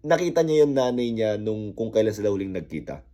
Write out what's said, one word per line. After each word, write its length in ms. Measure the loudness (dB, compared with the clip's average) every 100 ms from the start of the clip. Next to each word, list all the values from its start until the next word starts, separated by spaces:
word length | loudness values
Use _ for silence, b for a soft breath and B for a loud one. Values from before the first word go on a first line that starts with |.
nakita 400 | 0 0 2 0
niya 220 | 2 4 4
yung 60 | 4
nanay 400 | 2 0 -2 0
niya 240 | 0 0
nung 380 | -4 -6 -8 -6
kung 180 | 0 2
kailan 160 | 2
sila 220 | 0 -2
huling 180 | -2 -4
nagkita. 560 | -6 -8 -10 -10 -14 -16